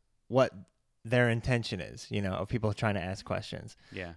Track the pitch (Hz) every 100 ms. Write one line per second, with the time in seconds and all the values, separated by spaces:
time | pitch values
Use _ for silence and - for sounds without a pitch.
0 | _ _ - 123 127 98 - _ _ _
1 | 113 123 120 117 131 120 110 95 60 -
2 | - 107 98 92 98 120 107 101 113 101
3 | 87 98 - 92 - - - - - 95
4 | 87